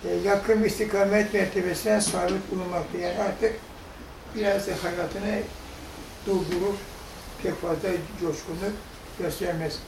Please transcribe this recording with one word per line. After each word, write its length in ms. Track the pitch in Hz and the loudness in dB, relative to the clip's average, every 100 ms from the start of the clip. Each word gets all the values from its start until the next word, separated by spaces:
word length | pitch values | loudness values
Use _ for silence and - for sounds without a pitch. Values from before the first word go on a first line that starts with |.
| 175 | 0
E, 40 | |
yakın 500 | 175 196 202 208 214 | 2 4 4 6 6
istikamet 680 | 214 - 214 196 196 208 208 | 6 2 2 4 6 6 4
mertebesine 680 | 208 190 196 180 160 214 214 | 2 2 2 0 0 4 4
sabit 500 | - 180 180 190 - | 4 2 2 0 -2
bulunmakta. 460 | 185 180 175 - 180 | -4 0 -2 -2 -2
Yani 220 | 175 196 | -2 0
artık 360 | 196 190 220 - - - - - - - - 220 | 0 2 2 2 -10 -16 -16 -14 -14 -14 -8 0
biraz 320 | 202 196 196 | 4 4 2
da 40 | 180 | -2
hayatını 560 | 175 175 160 196 208 208 - - - - - - - - - | -2 -2 -2 -2 0 -2 -2 -10 -14 -14 -14 -14 -14 -8 0
durdurur, 500 | 190 160 175 196 202 - - - - - - | 2 2 2 0 0 -6 -12 -14 -14 -12 -4
pek 180 | 165 156 | -2 -2
fazla 280 | 170 156 190 170 156 - | -2 0 0 -2 -4 -2
coşkunluk 520 | 170 151 - 165 196 214 - - - - | -2 -2 -6 -4 -4 -4 -10 -14 -14 -4
göstermez. 600 | 175 - 175 165 156 - | -4 0 -2 0 -2 -4